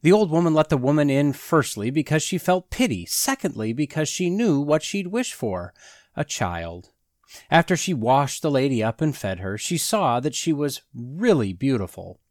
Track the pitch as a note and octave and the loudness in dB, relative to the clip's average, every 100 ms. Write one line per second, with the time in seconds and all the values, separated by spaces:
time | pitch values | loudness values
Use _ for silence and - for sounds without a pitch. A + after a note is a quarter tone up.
0 | D3+ G#3 G#3 D#3 E3+ D#3 D3+ D3 B2+ D3+ | 6 6 4 2 4 4 2 2 2 4
1 | D3 C#3 D3 C3 - E3 C#3 - G#2+ C#3+ | 4 4 2 0 0 2 2 -2 -2 -2
2 | D3+ D#3 - F3+ - F#3 - - A#3+ G#2 | 0 0 0 -4 0 0 -2 -2 0 0
3 | F2 - - C4+ F#3+ A#2+ A2 A#2 D3+ - | -4 -2 -2 -2 -2 -4 -4 -2 -4 -2
4 | D#3 - F3+ F#3+ A#3 C#3+ C#3+ D#3 - G3+ | -4 -2 -2 0 2 2 2 0 0 -6
5 | F3+ G#3+ B3 - - G2+ G2+ _ - - | -6 -6 -6 -4 -4 -4 -8 _ -20 -20
6 | _ - D3+ - F#2+ F2 E2+ F2 - _ | _ -8 -8 -4 -4 -4 -8 -12 -18 _
7 | _ _ _ - - D#3 F3 F3 - D#3 | _ _ _ -20 2 2 4 0 0 -2
8 | A2 C3+ C#3+ - D#3+ C#3 C#3 B2+ A2 A2+ | 2 4 2 -2 0 2 2 0 -2 0
9 | D#3 C#3 G2+ F#2 F#2+ G#2 - E3+ - G#3+ | -2 -2 -6 -6 -6 -6 -4 -4 -2 0
10 | E3+ A#2+ C#3 - - D3 D3 C3+ _ B2 | 2 0 -2 -4 -2 0 -2 -4 _ -14
11 | A#2+ D3+ A#3 F3 G#2 F2+ C3+ B2+ F#2 - | -12 -4 2 4 2 -2 0 0 -2 -8
12 | F2+ - _ | -16 -18 _